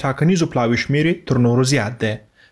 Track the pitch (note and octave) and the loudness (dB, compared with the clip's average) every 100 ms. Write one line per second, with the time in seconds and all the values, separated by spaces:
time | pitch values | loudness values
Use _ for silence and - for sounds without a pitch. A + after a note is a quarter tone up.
0 | C#3 B2+ D#3+ F#3 E3 C#3 B2 A#2 - C#3+ | -4 0 0 2 0 0 0 0 0 0
1 | D#3+ F3 - B2+ A#2+ A#2+ B2+ C#3 G#2 B2 | 0 -2 -2 0 2 2 2 0 -2 -4
2 | A2 G#2+ - _ _ | -6 -6 -12 _ _